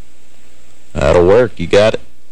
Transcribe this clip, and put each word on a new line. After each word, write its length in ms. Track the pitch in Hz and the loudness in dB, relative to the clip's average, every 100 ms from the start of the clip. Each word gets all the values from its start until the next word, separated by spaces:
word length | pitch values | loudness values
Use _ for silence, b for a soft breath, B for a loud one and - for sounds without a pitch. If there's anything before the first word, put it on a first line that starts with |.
| - - - - - - - - - | -8 -8 -8 -8 -8 -8 -8 -8 -8
That'll 340 | - 71 87 87 | -2 2 4 6
work. 320 | 107 120 - | 4 4 -2
You 80 | 85 | 2
got 280 | 101 92 - | 4 4 2
it. 40 | - - - | -6 -10 -8